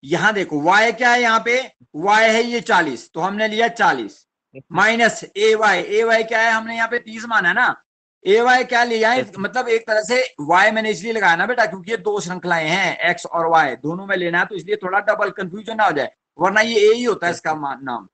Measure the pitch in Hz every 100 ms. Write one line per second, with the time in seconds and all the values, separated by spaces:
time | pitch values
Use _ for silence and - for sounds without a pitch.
0 | 139 160 196 208 175 151 156 196 226 233
1 | 247 240 233 226 226 247 247 _ _ 151
2 | 185 214 226 220 240 240 - 196 160 120
3 | - 165 180 208 220 214 233 226 190 139
4 | 104 - _ _ _ 135 _ 165 214 226
5 | 226 - 160 196 220 220 214 180 170 208
6 | 226 226 226 226 226 220 226 226 226 240
7 | 226 220 233 220 180 202 240 - _ _
8 | _ _ 180 214 240 254 247 240 240 226
9 | 220 254 254 - 196 233 240 226 226 214
10 | 214 247 254 - 147 180 208 220 214 185
11 | 214 226 190 165 202 247 214 190 175 226
12 | 180 208 175 180 175 170 156 180 180 -
13 | 165 170 - 170 165 165 147 120 147 175
14 | 196 190 175 175 190 202 165 208 185 190
15 | 202 214 202 - 190 190 208 220 202 147
16 | 123 _ _ - 180 208 226 226 208 233
17 | 247 175 170 170 165 156 143 127 135 117
18 | 95